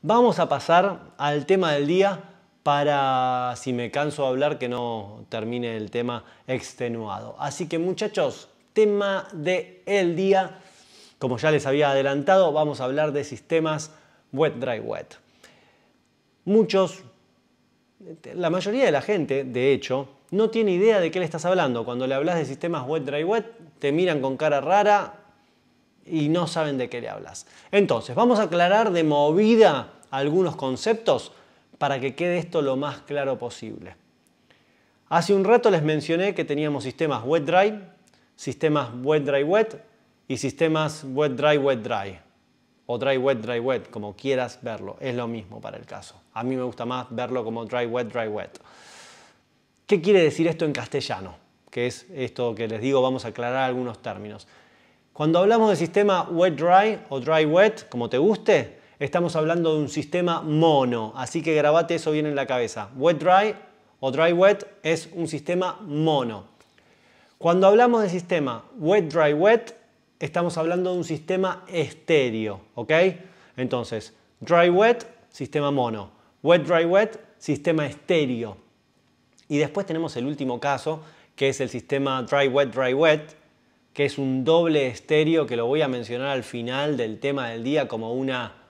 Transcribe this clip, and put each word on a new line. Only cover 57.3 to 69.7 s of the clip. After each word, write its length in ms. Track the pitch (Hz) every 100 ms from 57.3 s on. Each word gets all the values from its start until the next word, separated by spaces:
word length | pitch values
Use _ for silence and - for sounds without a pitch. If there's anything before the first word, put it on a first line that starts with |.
| 160 156
wet, 420 | 170 214 214 -
como 200 | 123 117
te 80 | 131
guste, 600 | 180 214 - 170 107 - _ _
estamos 380 | 139 175 170 165
hablando 380 | 156 170 165
de 80 | 156
un 80 | 147
sistema 520 | 156 151 180 175 165
mono. 720 | 160 151 165 143 127 120 110 120
Así 260 | 123 170
que 120 | 165
grabate 420 | 151 147 160 170 165
eso 160 | 160
bien 140 | 151 151
en 100 | 143
la 120 | 131
cabeza. 420 | 127 113 113 101 131
Wet, 240 | 156 160
dry 360 | 170 185 214 202 - _ _ _
o 120 | 135
dry, 200 | 135 165
wet 340 | 175 190 202 - -
es 260 | 156 165 -
un 140 | 175 160
sistema 500 | 156 - 180 185 -
mono. 640 | 202 147 160 147 120 104 - _ _ _ _ _ _ _ _ _
Cuando 300 | 165 180 196
hablamos 360 | 214 247 233
de 60 | 202
sistema 540 | 180 175 175 139 113 - 233
wet, 340 | 156 208 160
dry, 220 | 165 151
wet, 420 | 147 196 233 -